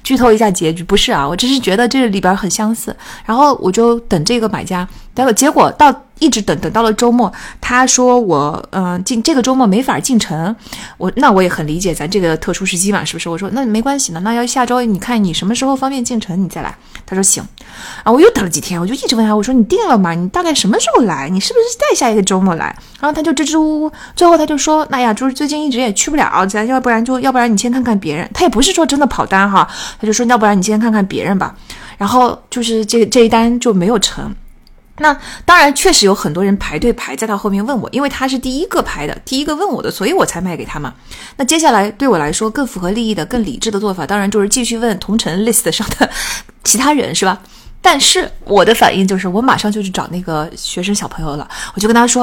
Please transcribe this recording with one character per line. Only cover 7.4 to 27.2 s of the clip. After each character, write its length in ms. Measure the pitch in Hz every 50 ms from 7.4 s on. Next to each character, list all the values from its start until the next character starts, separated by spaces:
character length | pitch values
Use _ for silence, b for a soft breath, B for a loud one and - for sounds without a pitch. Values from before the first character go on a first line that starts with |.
| B B B B
他 260 | - - 240 247 262
说 320 | 262 - - 254 247 247 247
我， 440 | 233 190 160 143 143 147 165 - - -
嗯， 300 | - 190 185 180 180 180 190
进， 180 | - 254 226
这 120 | 226 320 330
个 80 | 262
周 120 | 214 254 254
末 120 | 262 254
没 160 | 202 185 226
法 180 | 262 - - 139
进 180 | - - 254 220
城。 360 | - - 165 156 165 190 226 B B B B B B B B
我， 160 | - 170 185 -
那 140 | 233 302 277
我 120 | 208 190
也 60 | 185 175
很 180 | 175 175 156
理 120 | 151 151 175
解 140 | 185 185
咱 160 | 156 - 147 160
这 100 | 196 208
个 160 | 180 165 160 160
特 160 | - - 170
殊 100 | - 190
时 120 | 180 190
期 140 | 170 190 202
嘛， 140 | 202 180 -
是 80 | -
不 60 | - 165
是？ 100 | - 175
我 80 | 165
说 140 | 165 196 190
，“那 140 | 196 262 269
没 160 | 226 208 220
关 160 | 233 269 285 285
系 140 | - -
呢， 80 | 165 165
那 120 | 180 214
要 140 | 233 240 240
下 180 | 240 - 269 247
周 180 | 240 247 254
你 160 | 247 226 202 180
看 240 | - - 247 220
你 120 | 202 180 156
什 120 | - -
么 80 | 190 240
时 100 | 240 269
候 120 | 269 269
方 140 | 262 262 269
便 120 | 277 269
进 160 | 240 - 254 220
城， 240 | - - 165 185
你 60 | 190 165
再 140 | - 165
来。” 120 | 143 - - B B B B B B
他 100 | - 185
说 60 | 190 196
，“行。” 180 | - - - 208 - B B B B B B B B B B
然 40 | -
后 80 | 214 226
我 60 | 269
又 100 | 339 480
等 120 | 480 -
了 60 | 202 175
几 140 | 156 156
天， 180 | - - 180 170
我 60 | 170
就 80 | 190 254
一 40 | 277 523 -
直 60 | 254
问 120 | 220 226
他， 80 | 214 208
我 80 | 214
说 100 | 202 - 262
，“你 80 | 247 214
定 140 | - 359 403 453 359
了 100 | 262 208
吗？ 140 | 190 170
你 140 | 165 170 175 190
大 140 | - 359
概 120 | 359 339 302
什 120 | - -
么 120 | 185 254 440
时 60 | - 659 640
候 80 | 403
来？ 260 | 254 196 156 135 139 143
你 100 | 185 190
是 140 | - -
不 60 | 480 480
是 60 | 453 480 - -
再 160 | 571 587 403
下 140 | - 285 240
一 60 | 214
个 80 | 220
周 180 | 190 - 196 190
末 140 | 190 190 165
来？” 200 | 160 76 - B B B B B -
然 100 | - 294
后 20 |
他 100 | 302 311
就 80 | 302 330
支 120 | 285 285 311
支 140 | 277 302 320
吾 260 | 311 311 311 302 311
吾， 80 | 311 B B B B B
最 100 | - 349
后 120 | 339 339 311
他 80 | 311
就 100 | 302 302
说 300 | 277 - 311 311 311 302 -
，“那 100 | 277 254
呀， 120 | 247 226
就 140 | 214 214 254
是 80 | 269 262
最 120 | - 302
近 160 | 277 294 302
一 80 | 302 302
直 80 | 240 233
也 140 | 254 254
去 180 | - - - 311
不 60 | 294
了， 300 | 294 202 - - 156 190
咱 200 | 196 208 208 214
要 140 | 233 262 262
不 80 | 254 247
然 160 | 233 220 233
就， 160 | 247 262 254